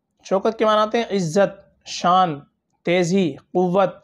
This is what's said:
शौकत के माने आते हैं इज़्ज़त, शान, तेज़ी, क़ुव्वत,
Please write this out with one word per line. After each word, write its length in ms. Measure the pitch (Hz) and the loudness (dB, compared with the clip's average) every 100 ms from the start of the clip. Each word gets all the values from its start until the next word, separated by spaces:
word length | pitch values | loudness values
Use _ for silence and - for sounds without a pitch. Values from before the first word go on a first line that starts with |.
| _ _ - | _ _ -4
शौकत 300 | 196 226 220 | -2 -2 0
के 60 | |
माने 160 | 220 214 | 0 2
आते 180 | 214 233 | 0 -2
हैं 100 | 220 | -2
इज़्ज़त, 520 | 196 165 185 190 - _ _ - | -4 -2 0 0 -2 _ _ -14
शान, 460 | - 180 185 180 143 - _ _ _ - | -4 2 2 2 -2 -14 _ _ _ -2
तेज़ी, 420 | 180 165 196 165 | 0 2 0 0
क़ुव्वत, 720 | 139 _ 180 180 190 190 - | -4 _ -2 0 0 0 -4